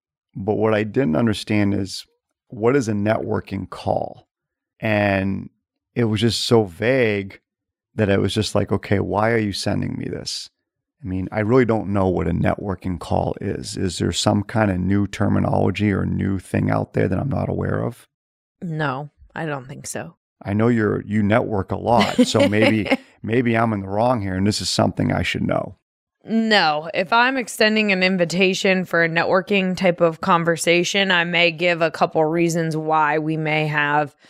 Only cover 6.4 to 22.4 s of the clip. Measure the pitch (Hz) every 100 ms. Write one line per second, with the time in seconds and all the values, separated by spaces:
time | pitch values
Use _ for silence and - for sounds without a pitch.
6.4 | - 117 101 85 110 135 113 101 98 -
7.4 | _ _ _ _ _ - 101 98 101 110
8.4 | 101 104 101 98 - 98 95 95 110 117
9.4 | 104 92 104 98 98 - - - - -
10.4 | - _ _ _ _ _ 98 92 92 107
11.4 | 107 131 117 113 87 101 95 87 87 87
12.4 | 95 - 101 92 92 85 - 92 87 -
13.4 | 101 - 98 104 95 - 98 87 107 104
14.4 | - 110 107 90 92 101 101 - 101 98
15.4 | 92 98 101 95 104 98 92 92 95 98
16.4 | - 101 101 107 104 - 104 95 95 95
17.4 | 95 92 95 101 120 120 _ _ _ _
18.4 | _ _ 180 156 147 127 147 _ - -
19.4 | 160 143 127 135 135 107 151 - _ -
20.4 | - 104 117 117 104 98 - 107 101 117
21.4 | 98 104 92 95 95 120 - - 247 110